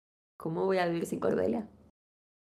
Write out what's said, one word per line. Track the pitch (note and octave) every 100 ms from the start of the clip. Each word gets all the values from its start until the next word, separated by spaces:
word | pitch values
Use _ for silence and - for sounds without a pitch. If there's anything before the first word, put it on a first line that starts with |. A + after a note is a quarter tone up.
| _ _ _ -
¿cómo | E3 E3
voy | F#3+ F#3+
a | F3
vivir | E3+ F3
sin | -
Cordelia?". | F#3 - F#3 A#3 - - - _ _ _ _ _ _